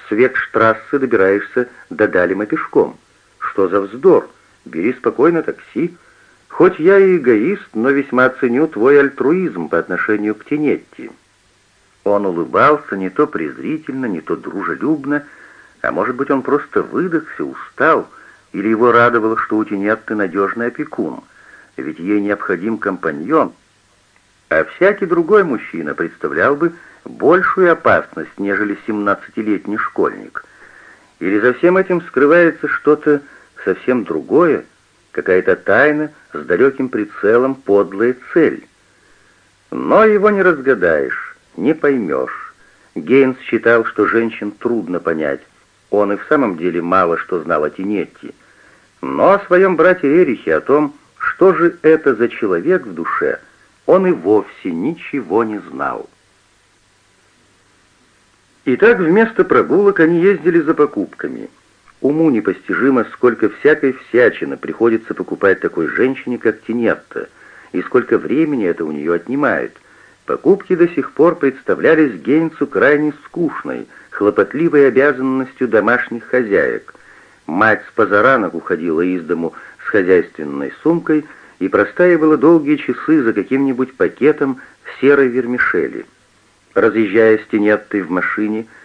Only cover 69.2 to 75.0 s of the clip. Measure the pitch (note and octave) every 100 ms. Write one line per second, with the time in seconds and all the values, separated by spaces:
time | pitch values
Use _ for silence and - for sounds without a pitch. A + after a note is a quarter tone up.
69.2 | F2 C#3 C#3 E2 A#1+ - _ _ _ _
70.2 | - - - - - F3 E3+ D3 B2+ -
71.2 | E3 E3 C#3 C3 - C#2+ G#2+ D#3 D3 F#2
72.2 | F#2 D3+ E3 - C#3+ F#2+ B2 D3 D3+ C#3+
73.2 | - - E3 - - B2 - - - -
74.2 | G2+ G2+ G2 C3 E3+ D3 C#3 B2